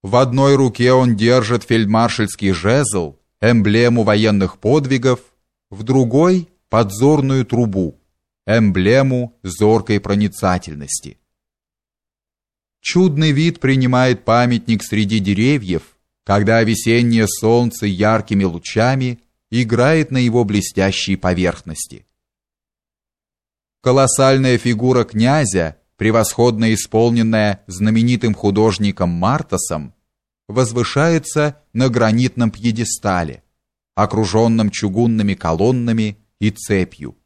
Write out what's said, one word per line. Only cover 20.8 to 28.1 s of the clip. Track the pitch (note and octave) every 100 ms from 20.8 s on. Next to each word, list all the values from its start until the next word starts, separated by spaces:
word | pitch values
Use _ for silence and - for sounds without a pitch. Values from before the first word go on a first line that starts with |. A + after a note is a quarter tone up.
| F#2+ F#2+ - F#2+
поверхности. | F#2 F2+ F2+ E2 - D#2 - - _ _ _ _ _ _ _ _ _ _ _ _ _ _ _ _ _ _
Колоссальная | B2+ C3+ C3 - C3+ C3+ C3 A#2+
фигура | A#2+ A2 B2 B2+
князя, | A2+ G#2+ A#2+ D3+ B2 F#2 D#2+ - _ _
превосходно | G#2+ A2+ G#2+ - A#2+ A2 A2+
исполненная | A2 - A2 A#2 A#2 A2+ A2 G#2 F#2+ -
знаменитым | F#2 G#2+ A2+ A#2+